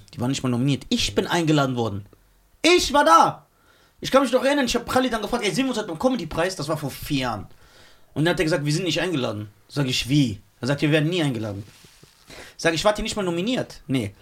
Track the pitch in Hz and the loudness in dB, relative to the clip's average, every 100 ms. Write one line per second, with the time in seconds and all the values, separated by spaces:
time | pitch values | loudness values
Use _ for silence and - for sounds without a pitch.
0 | - - 123 135 131 120 139 127 - 233 | -10 -6 -4 -2 -2 0 0 -2 -2 -2
1 | - - 196 175 160 151 135 120 110 98 | -2 -2 -2 0 2 2 2 0 -2 -4
2 | - - _ _ _ _ 320 359 - 285 | -12 -20 _ _ _ _ 4 4 4 2
3 | 294 330 180 - _ _ _ _ _ - | 6 6 6 0 _ _ _ _ _ -12
4 | - 262 254 240 262 294 240 233 - 254 | 2 2 4 2 2 2 2 -2 0 0
5 | 254 220 208 240 196 170 269 214 165 - | 0 -2 -2 -2 -2 0 -2 -2 -6 -2
6 | 254 254 156 160 180 180 139 151 139 - | 0 0 -4 -2 -2 -4 -6 -4 -6 -8
7 | - 139 127 107 - - - - - - | -4 -2 -2 -4 -8 -18 -20 -20 -20 -20
8 | - - 165 175 156 170 147 156 180 160 | -10 -2 0 2 0 0 0 -2 -2 -2
9 | 180 147 120 104 104 - _ 143 131 123 | -2 -2 -4 -6 -10 -16 _ -4 -2 -2
10 | 113 147 123 101 - - 123 143 151 156 | 2 2 2 0 -14 -8 -4 0 2 2
11 | 151 180 143 113 110 98 - - - _ | 2 0 -2 -2 -6 -8 -12 -18 -20 _
12 | - _ - - - - 165 160 214 214 | -20 _ -20 -20 -20 -4 -2 2 2 2
13 | 220 214 185 170 208 254 - - - 131 | -2 -2 -2 -2 0 -2 -4 -8 -4 -2
14 | 101 - | -2 -10